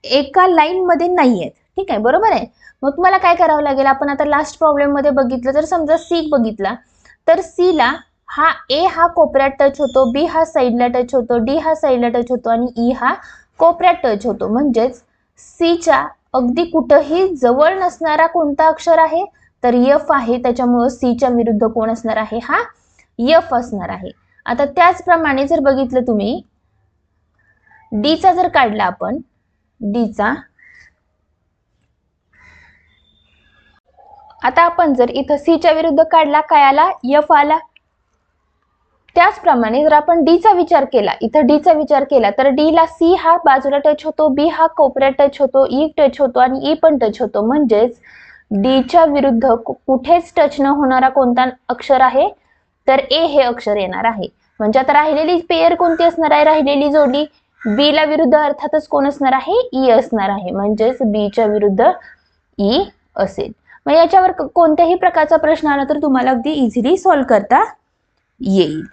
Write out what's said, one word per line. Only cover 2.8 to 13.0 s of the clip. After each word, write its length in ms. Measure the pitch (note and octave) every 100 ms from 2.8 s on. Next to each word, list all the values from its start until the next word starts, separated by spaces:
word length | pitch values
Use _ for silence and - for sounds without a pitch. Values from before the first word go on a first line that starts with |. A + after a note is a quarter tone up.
मग 100 | C4+
तुम्हाला 260 | C#4 F#4 F#4+
काय 180 | F#4 E4+
करावं 260 | E4 D4+
लागेल? 240 | D4 C4+ C4+
आपण 240 | C4+ C#4+
आता 160 | C#4 D4
लास्ट 340 | C#4+ D4+ -
प्रॉब्लेममध्ये 520 | D#4 C#4+ C#4+ C#4+ C#4+
बघितलं 420 | C4+ B3+ C4 B3
तर 120 | C#4 D#4
समजा 320 | F4 D4+ E4
सी 300 | E4 E4+ D#4
बघितला, 440 | C#4 A3 A3 G3 - _ _ _ _ -
तर 140 | E4+
सी 360 | F#4 - F4+ D#4+
ला 160 | A#3+ D#4+ _ _ -
हा 200 | - D#4+ - -
ए 160 | C#4 F4+
हा 220 | D#4+ E4+
कोपऱ्यात 420 | E4+ D4+ C4+ C#4 C4+
टच 220 | C#4 C#4
होतो, 300 | C4+ B3+ B3+
बी 140 | C4+ D#4
हा 200 | D#4+ D#4+
साईडला 420 | D#4 B3+ A#3+ B3
टच 280 | B3 B3 C4+
होतो, 220 | A#3 A#3+
डी 200 | A3 D4+
हा 180 | D#4 D#4
साईडला 340 | D4+ B3+ A#3+
टच 160 | A#3+ A#3+
होतो 200 | B3 A3+
आणि 180 | A3+ B3 A#3+
ई 140 | A#3+
हा 220 | B3